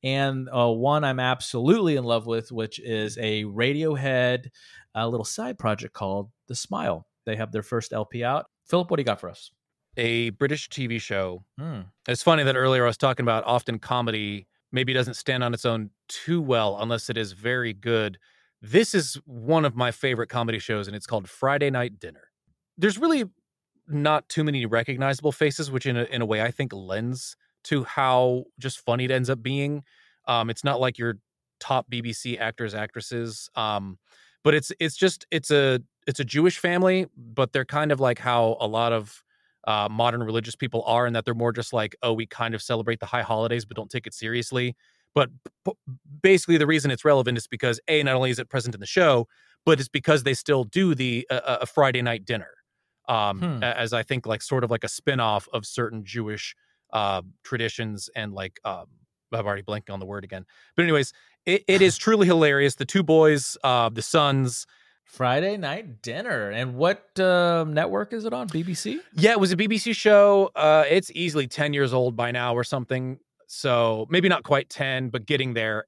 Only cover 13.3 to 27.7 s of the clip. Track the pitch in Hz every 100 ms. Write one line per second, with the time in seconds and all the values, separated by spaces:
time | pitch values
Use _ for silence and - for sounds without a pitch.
13.3 | 110 110 120 - 113 - 123 120 107 104
14.3 | 101 92 _ _ 127 131 127 127 120 -
15.3 | 131 123 117 127 113 107 _ _ - -
16.3 | 170 143 120 107 101 110 117 - 113 107
17.3 | 92 110 127 117 101 110 113 107 92 _
18.3 | _ _ _ 107 147 226 196 139 139 -
19.3 | 120 113 160 147 117 123 113 139 120 117
20.3 | 123 117 110 - 110 98 104 - 113 92
21.3 | - 135 143 143 131 123 104 87 - _
22.3 | _ _ _ _ - 196 196 320 311 202
23.3 | _ _ _ _ _ _ 147 147 151 -
24.3 | - 151 139 117 117 117 131 135 135 151
25.3 | 135 156 139 147 131 135 120 123 131 113
26.3 | 107 113 - 135 101 92 98 117 127 -
27.3 | - _ _ -